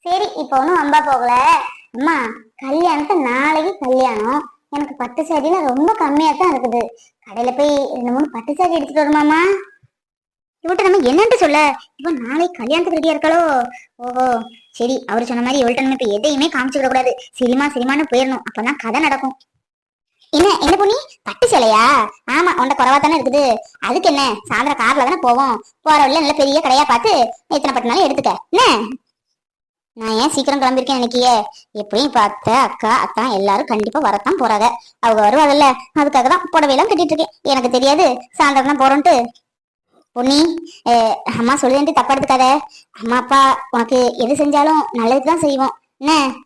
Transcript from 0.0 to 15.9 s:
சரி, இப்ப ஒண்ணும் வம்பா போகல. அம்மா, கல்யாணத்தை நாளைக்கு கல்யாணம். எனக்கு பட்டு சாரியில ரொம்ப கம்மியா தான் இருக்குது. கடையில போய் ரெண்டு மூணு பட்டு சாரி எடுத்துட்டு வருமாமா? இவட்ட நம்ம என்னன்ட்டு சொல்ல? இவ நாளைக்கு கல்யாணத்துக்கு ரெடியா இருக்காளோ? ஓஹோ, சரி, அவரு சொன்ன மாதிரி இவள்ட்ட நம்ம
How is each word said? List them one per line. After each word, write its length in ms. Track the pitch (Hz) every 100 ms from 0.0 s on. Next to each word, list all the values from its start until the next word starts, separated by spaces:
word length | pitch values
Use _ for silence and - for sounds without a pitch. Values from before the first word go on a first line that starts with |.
சரி, 260 | 349 370 415 -
இப்ப 240 | 285 262
ஒண்ணும் 160 | 277 359
வம்பா 300 | 285 302 302
போகல. 260 | 262 240 247 254 254 - - _
அம்மா, 240 | 233 294 311 233 226 - _
கல்யாணத்தை 640 | 269 294 349 294 294 381
நாளைக்கு 600 | 262 247 285 311 320 381
கல்யாணம். 680 | 262 254 262 220 214 285 302 _ _
எனக்கு 260 | 285 294 269
பட்டு 260 | 240 247
சாரியில 440 | 311 320 285 381 302
ரொம்ப 280 | 254 330
கம்மியா 380 | 440 320 285 320 285
தான் 120 | 359
இருக்குது. 300 | 269 247 240 220 - _ _
கடையில 380 | - 208 247 247
போய் 160 | 294 285 277
ரெண்டு 180 | 254 240
மூணு 180 | 247 294
பட்டு 240 | 233 226 294
சாரி 180 | 359 339
எடுத்துட்டு 260 | 285 294
வருமாமா? 380 | 294 302 302 311 370 392 - _ _ _ _ _ _ _ _ _
இவட்ட 280 | 330 370 381
நம்ம 220 | 381 247
என்னன்ட்டு 240 | 294 453 508
சொல்ல? 400 | 339 294 302 269 - _
இவ 160 | 285
நாளைக்கு 460 | 302 233 294 339 349
கல்யாணத்துக்கு 420 | 233 311 349 330
ரெடியா 140 | 311
இருக்காளோ? 520 | 302 311 330 330 269 240 - _ _
ஓஹோ, 480 | 240 247 254 233 226 - _
சரி, 320 | - 240 262 -
அவரு 180 | 254 240
சொன்ன 180 | 240
மாதிரி 200 | 240 277
இவள்ட்ட 180 | 240 247
நம்ம 140 | 269